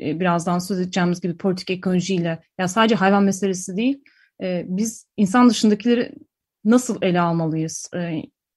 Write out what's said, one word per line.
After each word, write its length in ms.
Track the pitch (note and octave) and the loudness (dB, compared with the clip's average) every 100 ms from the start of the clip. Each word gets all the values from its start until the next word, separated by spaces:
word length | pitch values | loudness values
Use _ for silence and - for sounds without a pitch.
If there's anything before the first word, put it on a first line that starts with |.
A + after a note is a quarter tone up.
e, 200 | C3+ D#3 | -6 -2
birazdan 380 | F3+ E3+ E3+ F3 | 0 0 0 -2
söz 220 | F3+ F#3+ | -2 -4
edeceğimiz 400 | F3+ F#3+ F3+ F3 | -2 0 0 0
gibi 160 | F3+ E3+ | -4 -4
politik 340 | G3 F#3 - | -2 -4 -4
ekolojiyle, 720 | F#3 F#3+ F3+ F3+ F#3 E3+ E3 _ - | -6 0 0 0 -2 -2 -6 _ -6
ya 100 | F3+ | -4
sadece 260 | A3+ A3+ | 2 2
hayvan 280 | A3+ F#3+ G3+ | 4 4 4
meselesi 540 | G3 F#3+ G3 F#3 F#3 F#3 | 2 0 -2 -4 -6 -2
değil, 260 | B3 C#4 _ _ _ - | -2 -2 _ _ _ -10
e, 220 | F#3+ F3+ E3+ | -6 -6 -4
biz 400 | F#3 A3+ - _ - | -4 -4 -8 _ -2
insan 340 | G3 B3 B3 | 2 6 6
dışındakileri 640 | A3+ A3 G#3 A#3+ A#3+ - - _ _ _ _ | 6 2 2 2 0 0 -8 _ _ _ _
nasıl 340 | G#3+ B3 B3 G#3 | 2 2 2 -2
ele 180 | F#3+ F3 | 0 2
almalıyız? 720 | E3+ E3+ D#3+ D#3+ D#3+ - - | 2 0 -2 -2 -4 -8 -10
E, 280 | F3+ E3+ D#3+ - _ _ | -8 -6 -6 -8 _ _